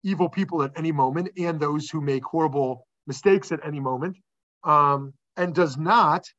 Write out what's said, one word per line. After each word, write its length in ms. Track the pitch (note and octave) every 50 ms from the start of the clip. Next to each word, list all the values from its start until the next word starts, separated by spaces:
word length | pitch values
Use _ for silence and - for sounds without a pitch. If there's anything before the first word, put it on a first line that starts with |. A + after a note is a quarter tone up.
| -
evil 260 | F#3+ G3 D3+ F3 E3+
people 340 | - F#3+ G3 - F3 D#3+ C#3+
at 100 | C#3 C#3+
any 160 | E3+ D#3+ E3 D#3
moment 380 | C#3 C3+ C3 C3+ E3 F3 F#3+ - F#3
and 200 | F3 E3+ E3 D#3
those 300 | D3+ D3 D3 D3+ D3+ -
who 100 | - D#3
make 240 | C#3+ C#3+ C3+ C3+ C3
horrible 640 | - - E3 D#3+ D3+ C#3 C#3+ C#3 B2+ B2+ B2 _ _ _ _ _
mistakes 460 | - C#3 - - G3+ G3 F#3+ - - E3+
at 120 | D3+ -
any 160 | D#3 D3 D3
moment, 360 | C3+ C3 C3 B2+ C#3+ F#3 F#3 _ _ _ _ _ _ _ _ _ -
um, 480 | E3 D3+ D3 C#3+ C#3+ C#3+ C#3+ C#3 C#3 C3+ _ _ _ _
and 180 | - F3+ F3+ D#3
does 220 | F3 F3+ D#3 C3
not 460 | C#3 D#3 E3+ G#3+ A#3+ G3+ D3+ D3+ F3+ - - _